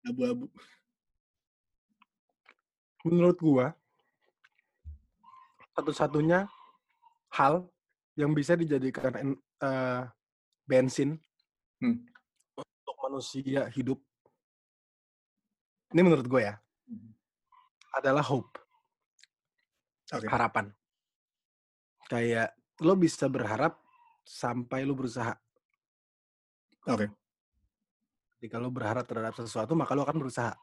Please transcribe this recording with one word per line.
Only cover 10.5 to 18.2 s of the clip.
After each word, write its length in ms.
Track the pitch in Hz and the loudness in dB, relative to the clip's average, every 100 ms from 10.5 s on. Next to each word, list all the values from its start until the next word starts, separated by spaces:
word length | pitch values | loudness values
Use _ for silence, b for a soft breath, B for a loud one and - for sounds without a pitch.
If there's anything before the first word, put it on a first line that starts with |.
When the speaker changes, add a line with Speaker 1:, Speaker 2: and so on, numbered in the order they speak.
| _ - | _ 2
Speaker 2:
bensin 500 | 131 131 - 143 160 _ _ _ _ _ _ | 4 4 0 -2 -4 _ _ _ _ _ _
Speaker 1:
Hmm. 240 | 123 117 - _ _ _ _ | 0 0 -4 _ _ _ _
Speaker 2:
untuk 420 | - - _ - - | -18 -18 _ -14 -8
manusia 640 | - 139 - 131 135 139 120 | -8 -8 -8 -8 -4 -2 -2
hidup, 260 | 135 123 135 _ _ _ _ _ _ _ _ _ _ _ _ _ _ _ _ _ _ _ 160 | -4 -4 -4 _ _ _ _ _ _ _ _ _ _ _ _ _ _ _ _ _ _ _ 4
ini 60 | |
menurut 240 | 180 151 123 | 6 6 4
gua 120 | 127 | 0
ya, 120 | 101 101 _ _ _ | 0 -6 _ _ _
Speaker 1:
Hmm. 300 | 233 113 - _ _ _ - _ _ _ 135 | -18 -18 -20 _ _ _ -20 _ _ _ -4
Speaker 2:
adalah 260 | 135 139 | 0 0